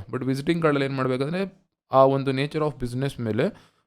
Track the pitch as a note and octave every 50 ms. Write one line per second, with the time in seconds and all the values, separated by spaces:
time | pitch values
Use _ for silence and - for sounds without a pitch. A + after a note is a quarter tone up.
0 | F#2+ - A#2 B2+ B2+ B2+ C3+ C#3 C#3 E3+ E3+ E3+ D#3+ D3+ C#3+ C#3 C3+ C3+ C3+ C3+
1 | C3 C3 B2+ B2+ C3+ D3 E3+ F#3 G3 F#3+ - _ _ _ _ _ _ _ B2+ C3+
2 | C3+ C3+ C#3 C#3 C3 C3+ C3 C3 C#3+ C#3+ D3+ D#3 D3+ D3+ B2+ - B2 A#2+ A#2+ B2+
3 | C3+ C3+ - - A#2 A2 G#2 A2+ D3+ G#3 - - - _ _ _ _